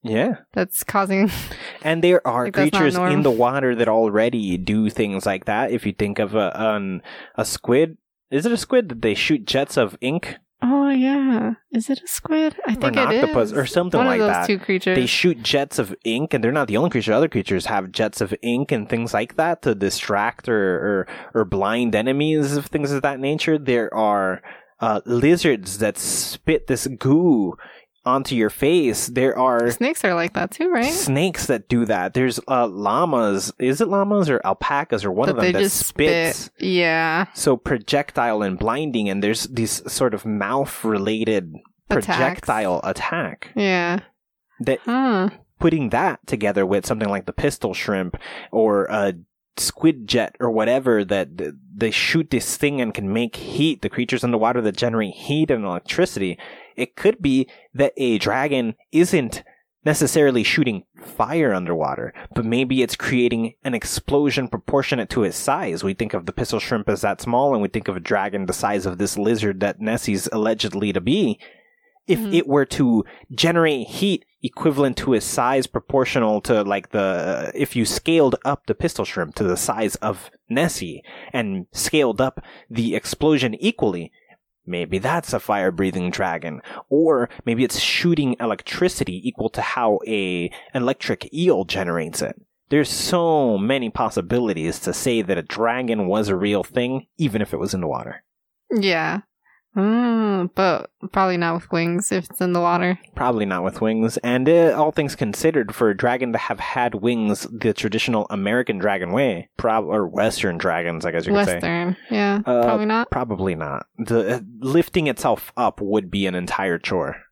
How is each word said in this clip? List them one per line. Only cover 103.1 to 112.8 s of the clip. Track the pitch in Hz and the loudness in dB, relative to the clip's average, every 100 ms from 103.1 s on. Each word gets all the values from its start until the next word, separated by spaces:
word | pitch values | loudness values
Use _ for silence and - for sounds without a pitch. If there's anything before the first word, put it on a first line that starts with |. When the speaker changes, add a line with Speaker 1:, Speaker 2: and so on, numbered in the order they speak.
Speaker 1:
Probably | - 127 113 | -2 0 0
not | 101 90 | 0 0
with | 95 - | -2 -2
wings. | 110 113 113 - | 0 2 0 -2
And, | 120 127 131 | -2 2 4
uh, | 170 165 | 6 6
all | 147 151 | 4 2
things | 160 143 | 0 -4
considered, | - 117 101 160 156 107 | -2 -4 0 2 2 -2
for | - 113 | 0 2
a | 98 | 2
dragon | 127 123 127 | 0 0 -2
to | 113 | -4
have | - 104 | -4 -6
had | - 131 123 | -4 -2 -2
wings | 113 113 120 107 101 - | 0 0 2 0 -2 -6
the | 113 113 | -2 -2
traditional | 104 110 110 - 113 - | 0 -2 -2 0 0 -2
American | 101 98 120 123 98 | -4 0 0 -2 0
dragon | 101 98 87 | 0 0 0
way, | 104 135 87 - | 0 0 -2 -8
prob-, | - 113 110 | -4 0 0
or | 82 104 90 | 0 -2 -2
Western | - 110 - 101 85 | 0 0 0 -4 -2
dragons, | 92 85 85 82 | -2 0 -2 -4
I | 85 | -4
guess | 85 170 | -4 0
you | |
could | 202 | 0
say. | 196 | 0
Speaker 2:
Western, | - 170 170 175 185 - | -2 -2 -2 -4 -6 -4
yeah. | 214 202 202 | -2 0 -2
Speaker 1:
Uh, | 208 127 | 0 2
Speaker 2:
Probably | 120 113 | 4 2